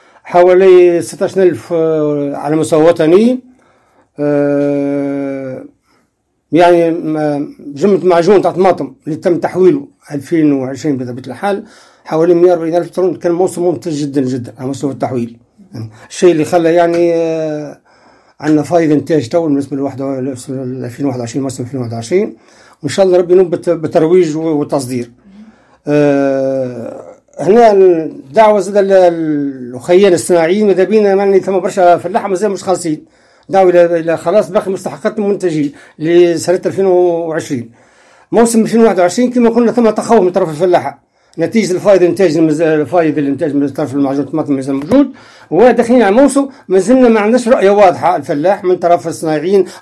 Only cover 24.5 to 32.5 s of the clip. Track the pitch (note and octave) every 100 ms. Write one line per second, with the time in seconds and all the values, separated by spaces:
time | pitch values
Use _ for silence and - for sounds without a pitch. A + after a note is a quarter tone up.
24.5 | D3 D3 D3 B2 B2+ A#2 _ _ - -
25.5 | _ _ _ D3 D3 D3 C#3 C#3 C3+ C3+
26.5 | C3+ B2+ A#2 - - - - _ - D3+
27.5 | A3+ A3+ G3 F#3 E3 D3+ - C3 F3 G#3+
28.5 | G#3+ F#3 G3+ G3 F#3+ F3+ E3+ D#3+ D3 C#3
29.5 | C3 A#2+ B2 - F3+ G3+ E3+ - E3+ E3
30.5 | G#3 G#3 F3+ F3+ G#3+ G3+ G3 G3+ F#3+ F#3
31.5 | F#3+ F#3+ G3+ F3 E3+ F3 G#3+ G3+ F3+ G#3